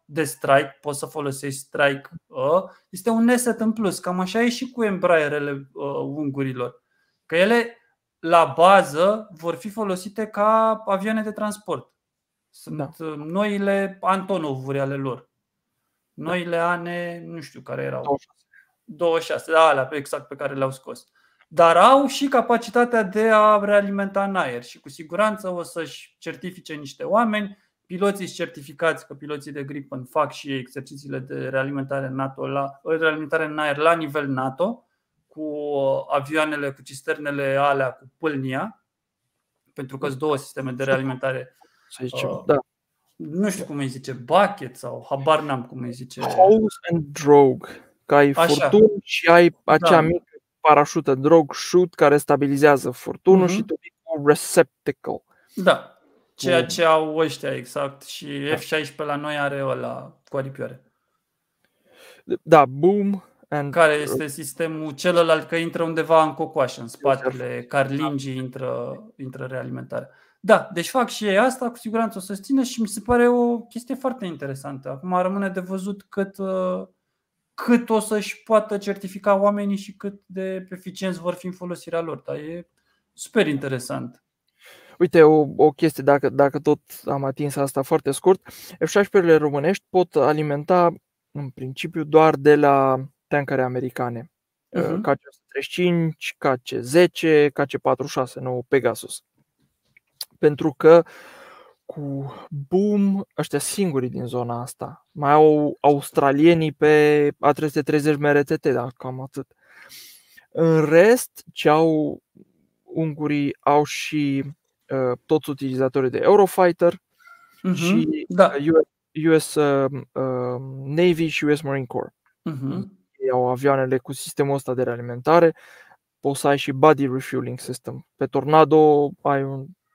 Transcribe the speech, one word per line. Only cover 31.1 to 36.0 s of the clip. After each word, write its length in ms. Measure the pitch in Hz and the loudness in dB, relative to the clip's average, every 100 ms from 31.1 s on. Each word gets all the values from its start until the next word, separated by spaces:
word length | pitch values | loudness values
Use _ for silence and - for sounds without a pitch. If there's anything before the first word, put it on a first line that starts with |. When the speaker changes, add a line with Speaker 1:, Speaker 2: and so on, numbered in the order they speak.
| 135 | -10
Speaker 1:
de 300 | 135 139 131 | -10 -10 -6
realimentare 600 | 131 139 139 135 139 135 | -4 -4 -6 -6 -6 -6
nato 380 | 131 135 135 135 | -6 -8 -8 -6
la, 340 | 139 139 - | -4 -6 -8
realimentare 600 | - 160 160 156 143 160 | -4 0 0 -2 -4 -4
în 140 | 156 151 | -4 -4
aer 180 | 151 143 | -4 0
la 180 | 160 | 2
nivel 340 | 170 151 147 139 | 2 -2 -4 -4
nato, 560 | 131 131 135 190 240 _ _ _ _ _ | -4 -4 -4 -4 -6 _ _ _ _ _
cu, 140 | 156 | -12
uh, 640 | 156 147 147 143 135 135 | -10 -8 -6 -2 -2 -2